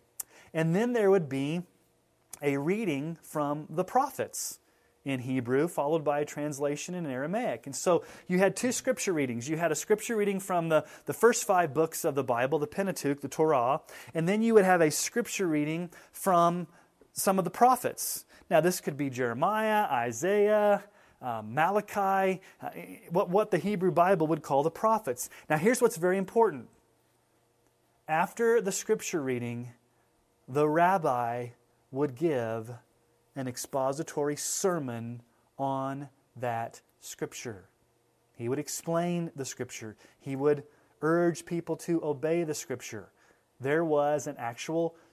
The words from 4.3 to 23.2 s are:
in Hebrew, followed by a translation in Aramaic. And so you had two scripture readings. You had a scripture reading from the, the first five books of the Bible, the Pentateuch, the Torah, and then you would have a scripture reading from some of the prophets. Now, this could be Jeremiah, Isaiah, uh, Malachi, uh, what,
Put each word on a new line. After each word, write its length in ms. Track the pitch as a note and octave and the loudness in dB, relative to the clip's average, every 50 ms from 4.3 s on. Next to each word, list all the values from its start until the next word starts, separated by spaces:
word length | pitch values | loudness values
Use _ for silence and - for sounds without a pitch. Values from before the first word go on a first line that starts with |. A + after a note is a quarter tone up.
| - - - - - - _ _ _ _ _ _ _ _ _ | -6 -10 -10 -10 -10 -14 _ _ _ _ _ _ _ _ _
in 160 | C#3+ C#3 B2+ | -6 -6 -4
Hebrew, 480 | A#2 C3 C3 C3 A#2 A#2 B2+ C3+ D3+ E3+ | -4 -2 -2 -2 0 2 2 2 2 0
followed 340 | - - C#3+ C#3+ D#3+ E3 | -2 -2 -2 0 0 0
by 180 | D3 D3+ C#3+ D3 | 0 0 0 0
a 40 | D3+ | -2
translation 680 | D3 - D3+ D3 D3+ D3 C3+ D3 C#3+ D3 D3 - - F3+ | -4 -6 -6 -6 -6 -4 -4 -2 -4 -4 -4 -8 -8 -8
in 100 | F3+ E3+ | -8 -6
Aramaic. 640 | D3 B2+ B2+ C#3 D#3 F#3 A3+ B3 F#3+ B2+ A2+ - | -6 -6 -6 -4 -4 -4 -4 -4 -4 -6 -6 -10
And 100 | C#3 C3+ | -12 -10
so 280 | - - F#3+ F3 D#3 - - - - - | -4 0 2 2 2 0 -4 -18 -20 -4
you 120 | - F3+ F3+ | 0 2 4
had 180 | G3 F#3+ F#3+ | 4 2 2
two 160 | - - B3+ | 0 -2 -2
scripture 400 | - - - - G#3 - - G#3 | -2 -2 -2 -2 -2 -2 -2 -2
readings. 380 | F3+ D#3 C#3 B2 A#2 A#2 A#2 C#3+ | 0 0 0 -2 -2 -6 -4 -4
You 80 | D#3+ D#3 | -2 -2
had 120 | E3+ E3 | 0 0
a 40 | D3+ | 0
scripture 420 | D3 - - G#3+ G#3 - - A#3 | -2 2 0 0 0 0 -4 -2
reading 240 | G#3+ G3+ G3+ G3 F#3 | 0 0 0 -2 -4
from 300 | F#3+ - F#3 F3 E3 E3 | -4 -2 -2 -2 0 2
the, 160 | D#3+ D3+ D3 - - - _ | 2 2 2 0 -14 -14 _
the 80 | - | -8
first 320 | C#3+ - - A3+ A#3+ - - | -2 4 4 4 4 4 2
five 300 | - G3 F3+ F3 D#3 B2+ | 2 4 4 4 2 2
books 320 | D3 D#3+ D#3+ - - - | 0 0 0 0 -2 -2
of 80 | E3 C#3 | 0 0
the 100 | C#3 C3 | 0 0
Bible, 340 | B2+ A#2+ A#2 B2 C3 D#3+ D#3 | 0 2 2 2 2 2 0
the 80 | D3 | -2
Pentateuch, 540 | D3 - - G3+ F#3+ F3 - - C#3+ C#3+ C#3 | -2 -2 -4 -4 -2 -4 -4 -2 -2 -2 -2
the 80 | - C#3+ | -4 -8
Torah, 540 | - - D#3 D#3 D3+ C3 A#2 B2 C#3+ D#3 - - - - - - - | 0 0 2 4 4 2 2 2 0 -2 -4 -12 -20 -20 -20 -8 -4
and 120 | E3 D#3+ | -2 0
then 140 | E3+ G3+ G#3+ | 0 0 2
you 140 | A3+ A#3 A3+ | 2 8 8
would 100 | A3 F#3 | 8 8
have 160 | F#3 F#3 F3 | 8 6 6
a 100 | E3 D#3 | 6 4
scripture 560 | - - - - - A#3 A#3 - - - G3 | 2 0 -4 -2 -2 -4 -4 -2 -2 -2 0
reading 440 | E3+ D#3 D3+ D3 D3 D#3+ E3+ F3+ E3+ - - - - | 0 2 0 0 0 -2 -4 -6 -8 -12 -18 -20 -20
from 580 | _ - - G3 F#3 E3+ E3+ E3+ F3 F3+ F3 - _ - _ _ _ _ - _ | _ -4 0 4 6 6 6 4 2 0 -6 -10 _ -20 _ _ _ _ -20 _
some 260 | _ - - G#3 F#3+ F#3+ | _ -2 0 2 2 2
of 60 | F3+ | 0
the 60 | E3+ | -2
prophets. 720 | - - A#3+ B3 B3+ A#3+ - - - - - - - - - _ - - - _ | 2 4 6 6 6 4 0 -6 -6 -4 -6 -6 -8 -8 -12 _ -20 -20 -6 _
Now, 140 | F#3 D#3+ | 2 4
this 180 | D#3+ F3+ F3+ - | 4 4 0 0
could 160 | - G3 D3 | -4 -6 -4
be 140 | C3+ D3 C#3 | -2 -4 -4
Jeremiah, 760 | B2 B2 B2+ A#2+ A2+ B2 D#3 F#3+ G#3+ A3 A3 G#3+ G#3+ G#3+ G#3 D#3+ | -2 -2 -2 -2 0 0 0 0 0 0 0 2 2 2 2 2
Isaiah, 960 | C#3 B2 A#2 B2 A#2 G#2+ C#3+ F#3 G3+ G#3 G3+ G#3 G#3+ G#3+ G#3 G#3 G3+ G3 G3+ - _ _ _ _ _ _ | 0 0 0 -2 -4 -2 -2 0 2 4 4 4 4 4 4 4 4 2 0 -10 _ _ _ _ _ _
uh, 220 | - B2+ A#2 A2 G#2+ | -8 -6 -6 -6 -8
Malachi, 960 | G#2+ A#2 C#3+ D#3+ F3 G3+ G#3+ G3+ - - G#3 G3 F#3+ F#3+ F#3+ G3 F#3+ F#3+ - - - - _ | -4 0 2 2 2 2 0 -2 -2 -4 -2 0 2 2 2 2 2 0 -2 -8 -18 -20 _
uh, 80 | - - - - F3 - F#2+ - - - | -12 -12 -10 -10 -16 -16 -18 -20 -14 -2
what, 180 | E3 F3+ | 0 0